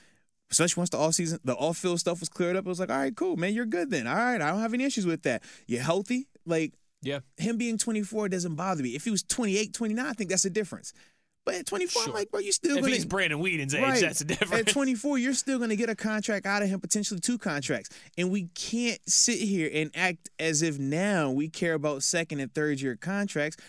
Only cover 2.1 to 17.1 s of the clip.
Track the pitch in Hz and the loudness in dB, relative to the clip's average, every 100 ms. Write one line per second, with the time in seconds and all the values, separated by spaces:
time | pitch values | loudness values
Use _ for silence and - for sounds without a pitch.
2.1 | 175 170 - 175 185 196 175 185 131 139 | -2 -4 -2 0 0 -2 -2 -2 0 0
3.1 | 220 370 233 180 220 233 349 294 165 117 | 0 -2 0 0 0 0 -2 0 0 0
4.1 | 170 247 233 147 196 226 240 269 233 180 | 2 2 2 2 0 0 0 0 0 0
5.1 | 165 147 113 - - - 120 139 185 196 | 0 0 0 -4 -16 -4 -2 0 0 0
6.1 | 254 269 - 165 160 156 - _ _ 131 | -2 -4 -10 -2 0 0 -4 _ _ -4
7.1 | 143 - - 226 226 240 220 233 214 196 | -4 -6 -4 -2 0 0 0 0 -2 -2
8.1 | 220 202 185 175 151 190 170 127 135 233 | -2 -2 -2 -2 -2 -2 0 -2 -2 -2
9.1 | 196 - - 220 190 214 - 226 220 294 | -2 0 0 2 2 0 -2 -2 -2 -2
10.1 | 240 180 185 196 208 196 - - - - | -4 0 0 2 0 -4 -6 -14 -18 -20
11.1 | _ _ _ - 359 294 392 349 480 453 | _ _ _ -4 -4 -2 -2 0 0 0
12.1 | 440 403 415 415 - 339 277 269 240 165 | -2 -2 -2 0 0 2 2 2 2 0
13.1 | 190 175 147 185 165 135 143 269 254 170 | 0 2 2 0 0 0 2 4 4 4
14.1 | 175 151 - 196 226 214 277 269 233 285 | 2 -2 0 2 2 0 0 0 0 0
15.1 | 269 247 254 - 262 233 208 226 208 220 | 2 2 0 0 0 0 0 0 -2 -2
16.1 | 214 214 202 196 202 202 190 - 214 202 | -2 0 -2 0 0 0 0 0 -2 -2